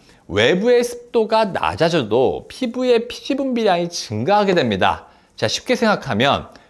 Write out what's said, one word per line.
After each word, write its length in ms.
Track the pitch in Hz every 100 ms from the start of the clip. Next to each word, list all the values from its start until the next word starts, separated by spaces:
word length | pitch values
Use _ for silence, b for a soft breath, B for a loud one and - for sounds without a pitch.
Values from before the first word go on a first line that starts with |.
| b b b
외부의 540 | 92 120 180 226 240 240
습도가 600 | - - 240 208 220 214
낮아져도 1000 | 131 80 - 165 165 107 113 117 67 -
피부의 600 | - 247 247 254 233 233
피지 260 | - - 269
분비량이 540 | 269 240 214 175 175
증가하게 640 | - - 107 135 208 196
됩니다. 540 | 175 127 98 98 80 - b b -
자, 140 | 113
쉽게 260 | - - 240
생각하면 720 | 220 196 - 107 135 101 - B